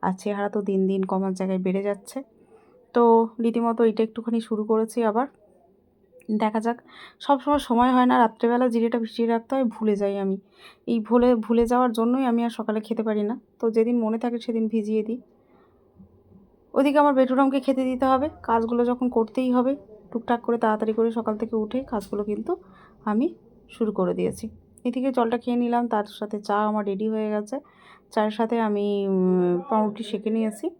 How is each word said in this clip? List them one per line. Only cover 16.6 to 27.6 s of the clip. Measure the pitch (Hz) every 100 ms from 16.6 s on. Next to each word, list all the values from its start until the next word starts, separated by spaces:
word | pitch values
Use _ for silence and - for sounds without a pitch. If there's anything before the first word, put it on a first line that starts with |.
| _
ওদিকে | - 277 294
আমার | 294
বেটুরামকে | 262 262 254 269 277
খেতে | 262 262
দিতে | 262 254 262
হবে, | 262 294 320
কাজগুলো | - 233 226 233 240
যখন | 247 254
করতেই | 247 226 - 254
হবে | 247 247 277 - - -
টুকটাক | 233 226 233
করে | 233 233
তাড়াতাড়ি | 233 214 220
করে | 220 226
সকাল | 226 226 214
থেকে | 226 226
উঠে | 214 247
কাজগুলো | 269 220 196 202
কিন্তু | 208 208 220 370 - - - - -
আমি | 214 302 - - - _
শুরু | - 220
করে | 208 180
দিয়েছি। | 180 180 - 220 - _ - 247
এদিকে | 254 262
জলটা | 254 226 233
খেয়ে | 240 240
নিলাম, | 240 240 240
তার | 220 208 -
সাথে | 208 208
চা | 202 208 214
আমার | 214 202
রেডি | 196 214
হয়ে | 220 214
গেছে। | 214 208 277